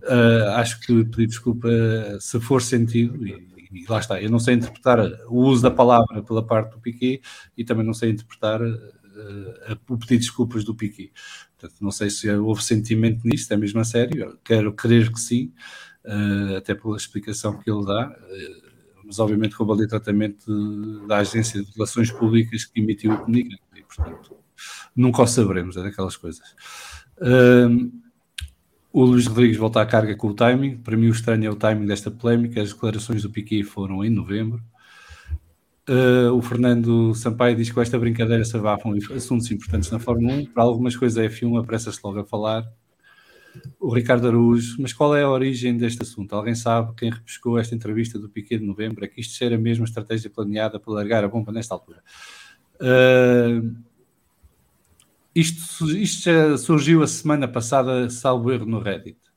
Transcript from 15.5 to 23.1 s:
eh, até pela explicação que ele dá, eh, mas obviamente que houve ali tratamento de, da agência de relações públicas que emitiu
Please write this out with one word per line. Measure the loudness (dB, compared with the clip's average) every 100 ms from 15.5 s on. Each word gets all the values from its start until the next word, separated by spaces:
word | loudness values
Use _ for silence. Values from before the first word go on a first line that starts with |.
| -10 -20 -20 -20 _
eh, | -10 -4 -2 -2 -2 -6
até | -6 -6
pela | -6 -8
explicação | -8 -10 -10 -6 -6 -6
que | -4
ele | -4 -2
dá, | -4 -4 -10 -20
eh, | -16 -16 -18 _ _ _ _ -18
mas | -2
obviamente | 0 2 -2 -2
que |
houve | -2 0
ali | 0
tratamento | -2 -2 0 -2 -6 -8
de, | -4 -4 -6 -10 -12 -4
da | 0
agência | 0 0 -2 -4
de | -10
relações | -6 -6 0 -2
públicas | 0 2 2 2 -4 -6
que | -4
emitiu | -2 -2 -2